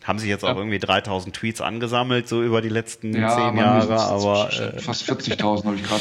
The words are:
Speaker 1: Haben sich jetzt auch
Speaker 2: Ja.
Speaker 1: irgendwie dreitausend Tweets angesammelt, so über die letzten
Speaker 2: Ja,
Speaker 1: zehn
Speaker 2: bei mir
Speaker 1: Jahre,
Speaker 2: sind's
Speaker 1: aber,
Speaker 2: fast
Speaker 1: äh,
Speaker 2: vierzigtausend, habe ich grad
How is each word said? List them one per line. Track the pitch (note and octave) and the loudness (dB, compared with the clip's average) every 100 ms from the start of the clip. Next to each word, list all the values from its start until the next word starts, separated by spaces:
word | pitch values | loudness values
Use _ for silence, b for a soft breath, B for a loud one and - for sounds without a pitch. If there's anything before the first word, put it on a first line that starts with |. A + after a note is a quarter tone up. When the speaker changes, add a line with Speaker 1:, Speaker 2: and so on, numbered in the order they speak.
Speaker 1:
Haben | - G2+ | -6 -4
sich | G#2+ | -2
jetzt | G2+ | -2
auch | F#2 | -2
Speaker 2:
Ja. | F#2+ | -2
Speaker 1:
irgendwie | G#2+ G2+ | -2 -2
dreitausend | G2 G2 G#2 F#2+ F2+ | 2 2 2 -4 -4
Tweets | - A2+ A2 | -6 -6 -4
angesammelt, | C2+ A2 A#2 A#2+ B2+ B2 A#2 | -4 -4 -2 0 2 0 0
so | A#2 | 0
über | A#2 A2+ | 2 2
die | A2 | 0
letzten | A2 A2+ - A2 | -2 -4 -8 -4
Speaker 2:
Ja, | A2 A2 | 0 2
Speaker 1:
zehn | A#2+ A#2+ | 2 2
Speaker 2:
bei | |
mir | A2 | 4
Speaker 1:
Jahre, | G#2 G#2+ G#2+ | 4 4 4
Speaker 2:
sind's | A2 | 2
Speaker 1:
aber, | G#2 G2+ G2+ G2+ G#2 - A2 B2 | 2 2 2 2 2 -2 -4 -6
Speaker 2:
fast | - A#2 | -6 -6
Speaker 1:
äh, | - | -4
Speaker 2:
vierzigtausend, | C3 - G#2 G#2 G#2 G#2 | -4 -4 -2 0 0 0
habe | G2+ | -2
ich | |
grad | G2 G#2+ | -2 -2